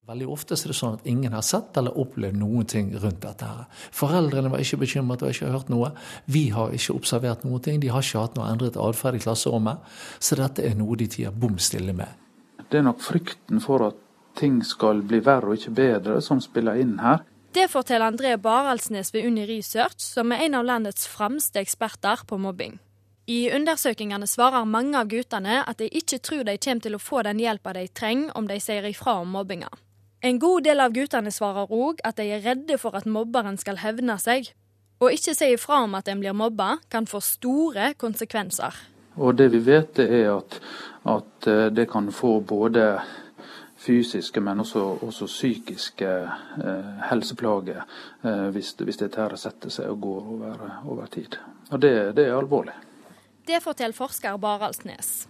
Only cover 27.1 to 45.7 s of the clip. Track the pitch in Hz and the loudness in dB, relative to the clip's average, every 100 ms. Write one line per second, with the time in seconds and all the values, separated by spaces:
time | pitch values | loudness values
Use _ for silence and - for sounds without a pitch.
27.1 | 269 208 208 233 208 - 185 185 - 214 | -2 0 0 -2 -2 -6 -8 -10 -4 -2
28.1 | 247 311 - 208 202 208 208 202 202 262 | 0 -2 -4 -4 -4 -4 -4 -4 -4 0
29.1 | 202 175 190 190 185 - - _ _ _ | 0 -2 -6 -6 -8 -10 -16 _ _ _
30.1 | _ 254 247 330 370 285 294 254 233 285 | _ 0 4 4 6 6 6 4 2 0
31.1 | 254 208 - 208 196 196 220 277 320 226 | -2 -2 -2 -2 -2 -2 0 0 0 -4
32.1 | 226 208 208 208 262 311 285 233 196 220 | -2 -4 -2 -2 -2 0 0 0 -4 -2
33.1 | 214 233 240 202 196 - 190 214 226 247 | -2 0 -2 -2 -6 -6 -4 -4 -2 -2
34.1 | 202 226 254 247 _ _ _ _ _ 254 | 0 0 0 -2 _ _ _ _ _ 4
35.1 | 302 - 302 285 240 - 294 220 190 196 | 4 0 2 4 4 4 4 4 -2 -4
36.1 | 202 196 202 226 214 190 311 _ 226 226 | -4 -2 0 0 0 0 -2 _ -4 -2
37.1 | 202 - - 247 277 320 202 233 294 233 | -4 -4 -2 0 2 2 2 0 0 -6
38.1 | 214 220 220 185 - 127 - - _ _ | -4 -4 -4 -4 -4 -6 -8 -20 _ _
39.1 | - 127 123 135 117 117 151 156 - 113 | 2 4 8 8 8 8 6 6 2 4
40.1 | 120 104 101 - - - - - - - | 6 4 2 -4 -16 -16 -16 -16 -6 -2
41.1 | 107 - _ - 107 110 110 117 110 101 | -2 -2 _ 2 4 4 4 2 0 -2
42.1 | - 123 110 98 104 110 117 107 98 - | 0 2 2 2 2 4 6 4 2 -6
43.1 | - - - - - - - - 120 117 | -14 -18 -20 -20 -20 -20 -10 2 4 4
44.1 | 98 - 113 101 101 110 113 98 92 117 | -2 -4 -2 -2 -2 -2 -2 -2 -4 -6
45.1 | - 101 - 131 110 - | -8 -10 -2 -2 -2 -8